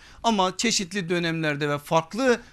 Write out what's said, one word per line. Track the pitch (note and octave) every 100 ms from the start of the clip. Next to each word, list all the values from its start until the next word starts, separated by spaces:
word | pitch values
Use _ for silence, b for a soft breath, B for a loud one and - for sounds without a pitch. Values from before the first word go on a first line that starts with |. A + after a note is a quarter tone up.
| b b
Ama | A#3 G#3+ F#3 F3+
çeşitli | A#3 - F#3 G3+ E3
dönemlerde | F3 E3+ E3 D#3 C#3+ D3
ve | D3
farklı | - E3 D#3+ G#3 C4 A#3 B